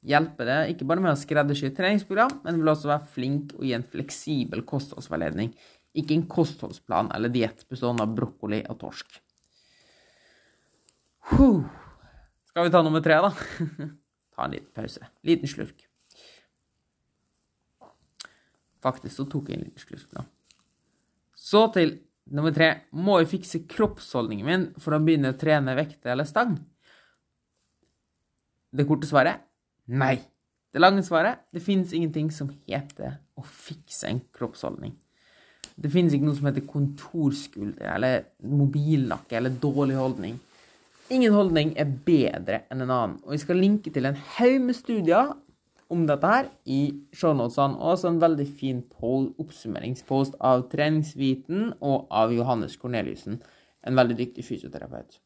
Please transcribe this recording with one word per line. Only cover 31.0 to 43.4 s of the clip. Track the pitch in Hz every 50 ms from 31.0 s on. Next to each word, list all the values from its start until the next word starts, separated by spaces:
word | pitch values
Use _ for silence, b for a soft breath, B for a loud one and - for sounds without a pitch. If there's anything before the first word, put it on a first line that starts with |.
| 180
svaret? | 175 175 160 165 208 254 - _ _
Det | - 175 170
finnes | - 202 190 180 170 - 165
ingenting | 170 160 156 156 151 156 156
som | - 147 135 143 - _ -
heter | - 139 139 - - _ - - 135 143 _ _ _
å | - 135
fikse | - - - - - 156 - - _ - - - -
en | 104 127 123 _ _
kroppsholdning. | - - - - - - 60 52 - - - - - B B B B B B B B B B B B B B B B
Det | - 151
finnes | 143 180 180 165 147
ikke | 143 139 151
noe | 143 139
som | 143 143
heter | 135 139 - -
kontorskulder, | - 147 143 135 143 - - - - 170 156 139 139 - - - - 101 101 104 - - - - -
eller | 92 110 127 127 - - _ _ _ -
mobilnakke, | 110 143 147 139 139 143 151 147 151 156 147 131 117 - - - _ 120 113
eller | 120 131 131 123 -
dårlig | 147 139 135 143 135 135 135
holdning. | 131 131 127 110 95 90 117 123 b b b b b b b b b b _ _ - - 247
Ingen | 262 254 226 208
holdning | 202 202 190 165 156 147 156 156 -
er | 151 143 135 123 -
bedre | - 175 151 123 - - - 87 87 95 113 - _
enn | - 131 131
en | 127 131
annen. | 123 117 101 80 - -
Og | - 139
jeg | 151